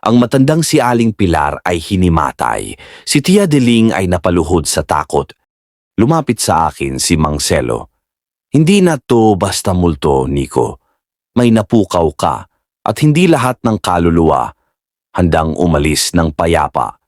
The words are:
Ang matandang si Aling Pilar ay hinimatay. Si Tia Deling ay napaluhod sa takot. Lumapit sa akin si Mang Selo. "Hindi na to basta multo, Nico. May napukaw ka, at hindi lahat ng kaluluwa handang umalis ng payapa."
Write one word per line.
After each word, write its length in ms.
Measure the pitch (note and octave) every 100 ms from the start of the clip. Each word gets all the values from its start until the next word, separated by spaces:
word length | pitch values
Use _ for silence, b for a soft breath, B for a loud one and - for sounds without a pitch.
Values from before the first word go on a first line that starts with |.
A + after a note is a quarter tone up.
Ang 160 | G#2+ A#2+
matandang 480 | B2 C3+ C3+ D#3 D#3+
si 160 | D#3
Aling 320 | B2 A#2+ A2+
Pilar 480 | G2+ F#2+ E2 D2 C#2
ay 160 | - F2
hinimatay. 960 | - G2 F2+ E2 C#2 - B1 G#1+ G1+ G1+ B B -
Si 160 | D3
Tia 240 | C#3+ G3+ G3
Deling 480 | D3 A#2+ A#2 A2+
ay 160 | E2 F#2+
napaluhod 560 | F2+ F2+ F2 D#2+ F2+ C#2
sa 160 | -
takot. 480 | D2+ D2+ D2 D2 - - _ _ _ _ _
Lumapit 480 | - A#2 D#3+ D3+ A2+
sa 240 | - E2 D#2+
akin 320 | - C#2 C2+
si 160 | -
Mang 240 | E2 D2+ D2+
Selo. 540 | - E2+ B1 A1+ A1+ _ _ _ _ _ _
"Hindi 320 | C#3+ D#3+ G3+
na 160 | F3+ D3
to 400 | _ A#2+ A2 G2
basta 320 | G2 - -
multo, 560 | F#2 F2 D2+ D#2 C2+ B1+
Nico. 560 | C#2 C2 C2+ A#1 - _ _ _ _ _ -
May 160 | A#2+
napukaw 540 | A2+ G#2 A#2 G2 F2+ D#2+ -
ka, 160 | E2+ A#1 - _ _ _
at 140 | - A2
hindi 320 | D3+ D3 F3+
lahat 320 | D#3 B2 B2
ng 160 | A#2+ G#2+
kaluluwa 720 | - F2 E2+ E2 D#2+ C#2 A#1+ - _ _ _ _ _
handang 400 | - F2 D#2+ D#2+
umalis 560 | - F2 D#2 D2+ D2 - F2
ng 160 | E2
payapa." 640 | D2 E2+ E2 C#2+ C#2+ A1 -